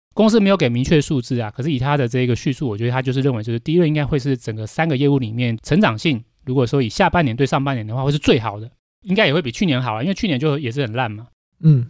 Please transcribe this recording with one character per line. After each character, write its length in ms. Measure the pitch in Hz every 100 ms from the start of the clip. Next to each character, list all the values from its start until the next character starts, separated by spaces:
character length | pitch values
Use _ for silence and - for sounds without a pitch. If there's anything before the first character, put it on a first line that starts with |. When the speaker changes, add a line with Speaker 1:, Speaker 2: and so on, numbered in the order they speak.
| _ -
Speaker 1:
公 120 | 220
司 120 | 226
没 100 | 196
有 80 | 196
给 100 | 131
明 160 | 120
确 160 | 131 156
数 220 | - 139
字 180 | - 123
啊， 120 | 107
可 100 | -
是 100 | 143
以 60 | 127
它 180 | 135 143
的 120 | 120
这 180 | 127 123
个 100 | 113
叙 160 | 147
述， 160 | 127 131
我 80 | 104
觉 100 | 120
得 60 |
它 80 | 127
就 120 | 131
是 80 | 131
认 120 | 139 113
为 80 |
就 100 | 107
是 60 | 117
低 160 | 151 170
润 120 | 156
应 60 |
该 100 | 151
会 140 | 139 147
是 180 | 139 127
整 180 | -
个 120 | 107 110
三 240 | - 165
个 80 | 131
业 100 | 143
务 120 | 135
里 120 | 113
面 260 | 117 123 113
成 180 | - 160
长 160 | 175 110
性， 240 | 170 120 - _
如 120 | - 131
果 100 | 120
说 160 | 143
以 80 | 113
下 200 | - 175
半 140 | 175
年 100 | 139 113
对 80 | 139
上 180 | 151
半 120 | 139 127
年 100 | 107
的 100 | 123
话， 80 |
会 80 | 135
是 60 | 147
最 200 | - 143
好 220 | 113 104
的， 100 | 117 _ _ _
应 120 | 185 202
该 120 | 180
也 60 |
会 80 | 160
比 80 | 131
去 160 | - 185
年 160 | 127
好 120 | 123
啊， 80 | 110
因 80 | 165
为 40 |
去 140 | 190 202
年 100 | 127
就 220 | 156 143
也 100 | 123
是 120 | 131
很 100 | 120
烂 180 | 120 117
嘛。 180 | 107 120 _ _ _
Speaker 2:
嗯。 260 | 160 135